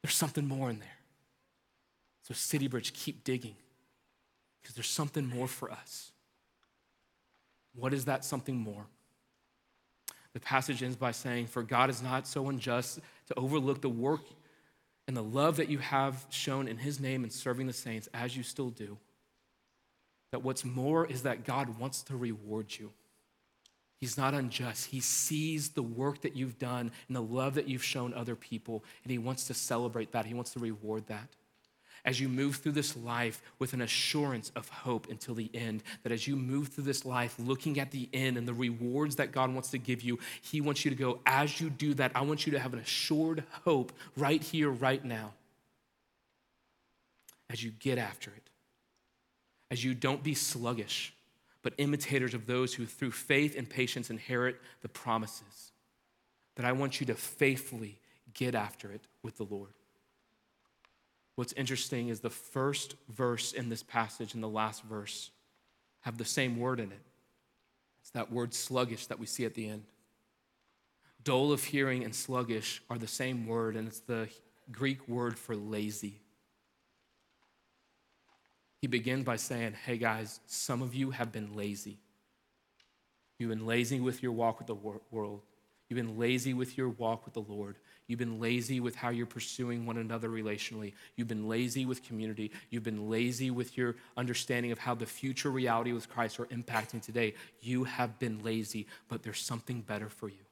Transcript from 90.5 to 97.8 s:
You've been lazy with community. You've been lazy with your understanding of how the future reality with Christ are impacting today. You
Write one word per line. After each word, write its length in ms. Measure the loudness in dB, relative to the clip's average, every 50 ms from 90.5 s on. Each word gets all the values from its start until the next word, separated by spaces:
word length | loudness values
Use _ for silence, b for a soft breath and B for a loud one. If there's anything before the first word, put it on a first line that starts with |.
| -2 -2 -4 -6 -6 -6 -8 -8 B B B B B
You've 120 | -4 -4
been 220 | -2 -2 -2 0 2
lazy 360 | 2 2 2 2 0 0 0
with 160 | 0 -2 -4
community. 500 | -6 -8 -4 -4 -2 -2 -2 -2 -4 -6 B B B B
You've 140 | -6 -2 -2
been 260 | -2 -2 -2 0 0
lazy 420 | 2 2 2 2 2 0 0 0
with 260 | 0 0 -2 -2 0
your 200 | 0 0 0 0 B B B B
understanding 560 | -2 -2 0 0 -2 0 2 2 2 2 0
of 80 | -2 -2
how 160 | 0 -2 -2
the 100 | -2 -2
future 460 | -6 -6 -6 -4 -4 -2 0 0 0
reality 400 | 2 2 4 4 4 4 4 2
with 180 | 0 -2 -4 -4
Christ 300 | 0 0 0 0 0 -4
are 60 | -6
impacting 560 | -4 -4 -6 -6 0 0 0 0 0 -6 -8
today. 340 | -8 -2 2 2 2 2 2 B B B B _
You 240 | -4 0 2 2